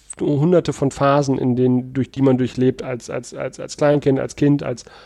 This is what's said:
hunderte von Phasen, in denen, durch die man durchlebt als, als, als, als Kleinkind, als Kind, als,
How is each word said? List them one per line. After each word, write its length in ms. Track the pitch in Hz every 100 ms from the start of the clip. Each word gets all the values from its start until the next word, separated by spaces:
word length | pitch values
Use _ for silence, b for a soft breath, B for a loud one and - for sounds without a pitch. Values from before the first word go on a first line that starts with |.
| - -
hunderte 540 | 180 143 160 175 156
von 160 | 143 139
Phasen, 480 | - 139 143 135 131
in 180 | 127 123
denen, 380 | 127 127 127
durch 160 | 131 123
die 100 | -
man 160 | 135 127
durchlebt 460 | 123 - 127 123
als, 260 | - 127 -
als, 240 | 131 123
als, 260 | 139 135 -
als 200 | - -
Kleinkind, 420 | 147 147 139 135
als 160 | 127 -
Kind, 260 | 143 143
als, 220 | 131 123 - B